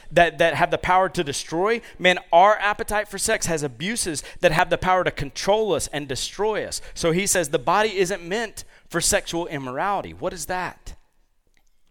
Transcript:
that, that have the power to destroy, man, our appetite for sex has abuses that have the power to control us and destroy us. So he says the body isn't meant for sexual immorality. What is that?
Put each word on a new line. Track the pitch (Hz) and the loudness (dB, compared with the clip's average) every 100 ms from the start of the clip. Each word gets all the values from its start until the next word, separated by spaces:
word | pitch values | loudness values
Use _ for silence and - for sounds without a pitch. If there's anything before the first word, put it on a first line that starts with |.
| - | 0
that, | 156 165 156 | 4 4 4
that | 170 | 2
have | 139 170 | 4 2
the | 156 | 2
power | - 185 190 | 2 4 2
to | 175 | 0
destroy, | 143 - - 160 202 233 - - | -4 -4 -4 -2 0 -2 -6 0
man, | 180 180 - | 2 2 4
our | 170 202 208 | 6 8 6
appetite | 202 208 220 214 202 | 0 -2 -2 -4 -4
for | 196 | -4
sex | - 214 - | -2 -2 -2
has | 160 | -2
abuses | 147 117 185 233 185 143 - - | -4 -6 -6 -4 -4 -6 -10 0
that | 175 | 2
have | 165 175 | 4 2
the | 170 | 0
power | 185 185 | 2 2
to | 156 | 0
control | - 143 - - 214 214 | -2 -8 -4 0 2 2
us | 147 - | 0 -2
and | 143 139 | -6 -6
destroy | 127 - - 214 196 | -6 -6 -4 -4 -2
us. | 101 - - | -4 -8 -10
So | - 170 | -2 0
he | 175 196 | 2 2
says | 185 147 | 0 0
the | 156 | -2
body | 127 196 220 190 | 2 2 2 0
isn't | 175 190 | -2 -2
meant | 170 214 220 - - - - | -4 -4 -4 -10 -18 -20 -6
for | 170 | -2
sexual | - 196 - 170 170 | 0 0 0 -6 -6
immorality. | 147 131 135 190 190 87 | -8 -6 -4 -2 -2 -6
What | 82 175 | -8 -8
is | 185 147 | -8 -6
that? | 180 170 - - - _ _ _ _ _ _ _ _ _ | -6 -6 -10 -18 -18 _ _ _ _ _ _ _ _ _